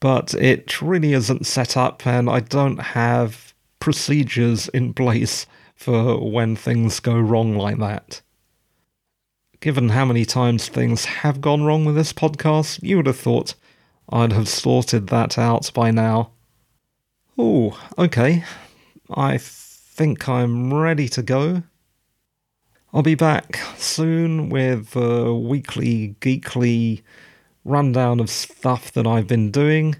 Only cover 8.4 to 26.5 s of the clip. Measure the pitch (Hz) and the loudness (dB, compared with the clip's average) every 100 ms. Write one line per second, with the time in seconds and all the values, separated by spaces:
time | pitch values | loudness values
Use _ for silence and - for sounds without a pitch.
8.4 | _ _ _ _ _ _ _ _ _ _ | _ _ _ _ _ _ _ _ _ _
9.4 | _ _ 156 131 120 117 131 117 107 127 | _ _ -2 2 2 2 2 2 0 0
10.4 | 120 117 - 127 120 117 - - 147 139 | 2 0 -2 -2 0 0 -4 -4 -2 0
11.4 | 143 147 151 156 151 151 156 - 160 156 | 0 2 2 2 2 0 -2 -2 -2 0
12.4 | 156 156 151 - - 190 135 127 123 117 | 0 0 0 -6 0 2 2 0 0 0
13.4 | - - _ _ _ _ - 117 117 104 | -2 -10 _ _ _ _ -4 0 2 2
14.4 | 104 - 131 127 123 117 95 117 110 - | 0 -2 0 2 2 -2 0 0 0 0
15.4 | 117 117 - - 117 113 113 110 117 _ | 0 0 -2 -2 2 2 2 0 -2 _
16.4 | _ _ _ _ _ _ _ _ _ - | _ _ _ _ _ _ _ _ _ -2
17.4 | 233 165 104 - - - 175 120 131 170 | 0 2 0 -4 -10 -2 0 2 2 2
18.4 | - - - _ _ _ - - 139 131 | -2 -12 -20 _ _ _ -10 -2 0 -2
19.4 | - - - - _ - 156 - - 123 | -6 -16 -20 -20 _ -2 0 0 -2 0
20.4 | 120 120 127 147 160 151 127 - 117 135 | 0 0 0 0 0 0 -2 -4 -2 0
21.4 | 156 180 170 _ _ _ _ _ _ _ | 0 -2 -6 _ _ _ _ _ _ _
22.4 | _ _ _ _ _ 156 151 151 160 151 | _ _ _ _ _ 0 2 2 2 0
23.4 | - - - - - - 165 165 165 160 | -2 -10 -10 -8 -6 -2 0 0 0 -2
24.4 | 147 135 131 120 110 123 120 120 120 117 | -2 -2 0 -2 -4 -2 0 2 0 -2
25.4 | 117 139 120 - 120 117 107 104 131 131 | -2 -4 -4 -4 -2 -2 -4 -4 -2 -2
26.4 | - | -4